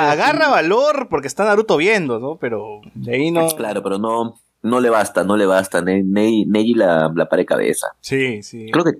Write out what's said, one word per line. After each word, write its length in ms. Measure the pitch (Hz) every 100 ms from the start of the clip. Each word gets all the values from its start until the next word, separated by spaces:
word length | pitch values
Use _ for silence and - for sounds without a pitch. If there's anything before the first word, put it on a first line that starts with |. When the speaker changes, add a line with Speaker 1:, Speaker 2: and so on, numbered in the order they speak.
Speaker 1:
pone 100 | 147
Speaker 2:
agarra 340 | 151 247 311 302
Speaker 1:
así 40 |
Speaker 2:
valor 560 | 208 160 220 294 285 247
porque 180 | 156 135
está 160 | - 214
Naruto 320 | 208 220 156
viendo, 400 | 180 220 147 113
¿no? 180 | 131 165
Pero 440 | 131 107 107 104 -
de 200 | 120 120
ahí 160 | 127 160
no 180 | 170 165 156
Speaker 3:
Claro, 260 | 110 101
pero 140 | 98 98
no, 420 | 113 117 117 - _ _
no 200 | 110 123
le 100 | 123
basta, 340 | 113 101 92
no 140 | 92 104
le 80 | 98
basta. 340 | 95 95 90
Ne-, 220 | 87 98
Ne-, 400 | 95 101 110 110 92
Neji 280 | 107 110
la, 360 | 117 95 82 80 82
la 140 | 78
pare 160 | 87 -
cabeza. 400 | 65 50 - - -
Speaker 2:
Sí, 400 | - 135 131 107
sí. 240 | 104 117 110
Speaker 3:
Creo 140 | 151
que 60 | 165 -